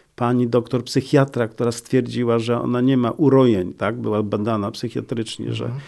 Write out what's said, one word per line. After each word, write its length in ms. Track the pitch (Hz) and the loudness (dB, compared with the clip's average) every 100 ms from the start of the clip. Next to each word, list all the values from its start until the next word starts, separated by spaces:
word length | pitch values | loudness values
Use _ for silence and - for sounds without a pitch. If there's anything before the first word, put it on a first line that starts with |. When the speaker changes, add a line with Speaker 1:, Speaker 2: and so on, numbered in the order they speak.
| _ - | _ -4
Speaker 1:
pani 320 | 120 123 120 | 0 0 2
doktor 360 | 120 113 123 | 0 0 -4
psychiatra, 640 | 117 139 139 143 135 123 110 | -2 -2 2 2 2 0 -4
która 240 | - 120 | -2 -4
stwierdziła, 640 | 117 - 131 120 120 120 117 | -4 -2 0 0 -2 0 0
że 220 | 113 120 | 0 -2
ona 200 | 123 123 | 0 0
nie 160 | 127 131 | 2 2
ma 140 | 117 | 0
urojeń, 640 | - 147 135 127 117 120 | 2 4 6 6 4 0
tak? 260 | - 101 120 | -4 -4 -2
Była 220 | 113 107 | -2 0
badana 480 | 107 110 104 110 101 | 0 -2 -2 -2 -4
psychiatrycznie, 840 | - 120 127 113 117 110 - 117 | -6 -8 -8 -8 -6 -8 -8 -8
że 100 | 113 | -6
Speaker 2:
Mhm. 160 | 120 131 | -6 -8